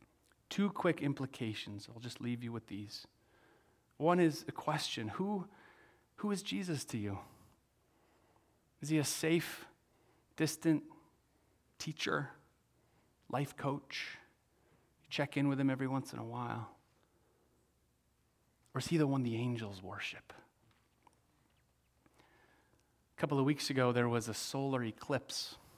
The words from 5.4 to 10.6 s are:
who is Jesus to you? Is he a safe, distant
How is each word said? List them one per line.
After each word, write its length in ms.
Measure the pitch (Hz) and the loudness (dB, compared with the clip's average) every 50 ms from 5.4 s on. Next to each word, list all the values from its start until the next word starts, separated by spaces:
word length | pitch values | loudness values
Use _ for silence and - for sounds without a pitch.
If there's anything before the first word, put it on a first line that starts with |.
| 175 - - - - - - - - - _ _ _ _ _ | -4 -6 -14 -20 -20 -20 -20 -20 -20 -20 _ _ _ _ _
who 140 | - - 208 | -4 -2 -2
is 120 | 202 190 202 | 0 -2 -2
Jesus 420 | - 185 202 190 180 156 131 - | -4 -4 -4 -2 -2 -2 -2 -2
to 120 | - - 113 | -4 -4 -2
you? 200 | 104 101 98 98 - - - - - - _ _ _ _ _ _ _ _ _ _ _ _ _ _ _ _ _ _ _ _ _ _ _ _ _ - 147 | -2 -2 -4 -4 -8 -12 -20 -20 -20 -20 _ _ _ _ _ _ _ _ _ _ _ _ _ _ _ _ _ _ _ _ _ _ _ _ _ -12 -2
Is 80 | 147 | 2
he 80 | 156 156 | 2 2
a 60 | 139 | 4
safe, 600 | - - - - 160 165 170 - - - - - - - _ _ _ _ _ _ _ _ _ _ _ - | 2 0 0 2 4 4 4 2 0 -8 -10 -14 -16 -20 _ _ _ _ _ _ _ _ _ _ _ -2
distant 460 | - 156 151 - - | 0 0 0 0 0